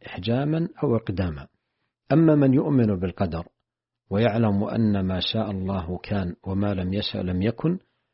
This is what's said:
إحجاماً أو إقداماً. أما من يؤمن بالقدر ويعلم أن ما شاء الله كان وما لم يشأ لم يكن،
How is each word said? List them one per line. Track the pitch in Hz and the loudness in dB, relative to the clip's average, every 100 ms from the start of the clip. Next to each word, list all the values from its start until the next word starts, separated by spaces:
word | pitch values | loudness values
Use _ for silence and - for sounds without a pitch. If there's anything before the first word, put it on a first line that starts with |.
| - | -14
إحجاماً | - 98 123 147 160 170 - | -8 -2 -2 0 -2 -4 -4
أو | 143 113 | 0 0
إقداماً. | - 92 90 73 - _ _ _ _ _ - | -2 -2 -4 -6 -12 _ _ _ _ _ 2
أما | 151 160 | 4 6
من | 151 135 | 6 6
يؤمن | 131 - 135 110 95 | 4 2 2 2 2
بالقدر | 90 - 92 82 - _ _ _ _ _ - | -2 -2 -4 -4 -10 _ _ _ _ _ -4
ويعلم | 98 113 110 110 98 | 0 2 2 2 2
أن | 107 113 107 101 | 0 0 2 2
ما | 92 92 | 0 -2
شاء | - 113 104 | -2 -2 -4
الله | 95 95 98 85 90 | -4 -4 -4 -4 -8
كان | - 101 90 - - | -4 -4 -4 -6 -6
وما | 98 104 | -2 0
لم | 95 90 | -2 -2
يشأ | 101 - 101 | -4 -4 -4
لم | 92 90 | -4 0
يكن، | 104 - 160 185 - _ _ | -2 0 -2 -2 -8 _ _